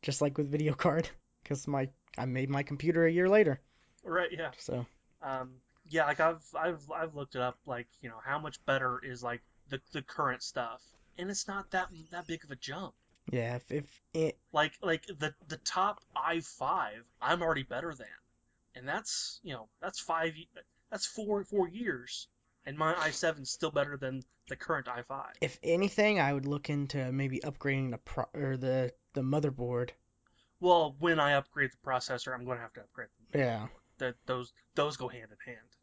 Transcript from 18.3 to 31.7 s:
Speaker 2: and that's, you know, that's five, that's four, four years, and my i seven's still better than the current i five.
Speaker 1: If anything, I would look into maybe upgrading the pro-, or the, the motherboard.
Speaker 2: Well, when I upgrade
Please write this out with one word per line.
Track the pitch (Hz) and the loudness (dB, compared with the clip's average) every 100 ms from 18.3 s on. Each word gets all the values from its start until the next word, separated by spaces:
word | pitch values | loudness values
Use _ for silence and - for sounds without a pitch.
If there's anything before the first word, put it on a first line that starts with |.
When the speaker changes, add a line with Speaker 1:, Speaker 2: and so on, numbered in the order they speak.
| _ _ _ _ 127 | _ _ _ _ -12
Speaker 2:
and | 127 | -6
that's, | 170 214 - - - | -4 -4 -6 -6 -10
you | 185 | -10
know, | 127 110 _ | -10 -10 _
that's | 185 - | -8 -8
five, | - 165 165 160 170 - - _ _ | -2 0 0 -4 -18 -20 -20 _ _
that's | 202 - | -6 -6
four, | - 208 202 190 | -4 0 0 0
four | 208 180 | 0 0
years, | 190 240 131 123 - - _ _ _ - | 0 -4 -4 -6 -12 -12 _ _ _ -10
and | 143 | 0
my | 156 175 | 2 4
i | 156 | 0
seven's | - 165 151 131 | 2 0 0 -6
still | - 165 | -2 0
better | 147 143 143 | 2 0 -2
than | 135 131 123 _ - | -4 -6 -10 _ -12
the | 131 | -10
current | - 151 127 | -2 -2 -2
i | 120 | -8
five. | 120 135 - - | -6 -8 -8 -4
Speaker 1:
If | 143 - | -4 -2
anything, | - 170 196 - 208 202 | 2 4 4 6 6 6
I | 139 | 4
would | 143 139 | 4 0
look | 135 - | -2 0
into | 147 139 147 127 | -2 0 -2 0
maybe | 135 139 131 | 0 0 -2
upgrading | 147 135 143 135 131 | -4 -4 0 0 0
the | 117 | -4
pro-, | - - - | -6 -4 -4
or | 151 139 131 | -2 -2 0
the, | 131 131 127 - _ | 2 2 0 -4 _
the | - | -2
motherboard. | 131 151 147 131 123 120 123 - _ _ _ _ _ _ | 2 2 2 -2 -2 0 -2 -6 _ _ _ _ _ _
Speaker 2:
Well, | 180 175 151 139 | 8 8 8 2
when | 170 160 | 2 4
I | 143 143 | 6 4
upgrade | 139 147 135 | 2 -2 -2